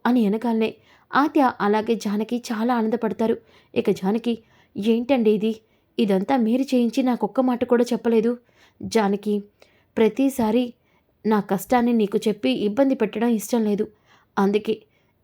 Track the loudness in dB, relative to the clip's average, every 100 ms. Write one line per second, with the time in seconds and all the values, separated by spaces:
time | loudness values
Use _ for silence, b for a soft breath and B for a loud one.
0 | 0 2 2 0 -2 -2 -2 -4 b b
1 | b 0 0 2 2 2 0 0 0 -2
2 | -2 -4 -2 -6 -6 -4 -2 0 0 -2
3 | -4 -2 -2 -2 b b b -4 -2 0
4 | 0 -2 -2 -6 b b b -6 0 0
5 | 2 2 2 2 0 -4 _ _ _ -2
6 | 0 0 0 0 2 0 0 0 0 0
7 | 0 0 -2 0 0 0 2 2 2 0
8 | 0 2 2 -2 b b b b -4 0
9 | 0 -2 -2 -4 -6 _ b b b 0
10 | 0 2 0 0 0 0 -2 -6 _ _
11 | _ _ 0 0 0 -4 0 0 2 2
12 | 0 0 -2 -2 -2 -2 -2 0 0 0
13 | -2 -2 -2 -2 -2 -2 0 -2 -4 b
14 | b b b -2 0 0 -2 -6 _ _
15 | _ _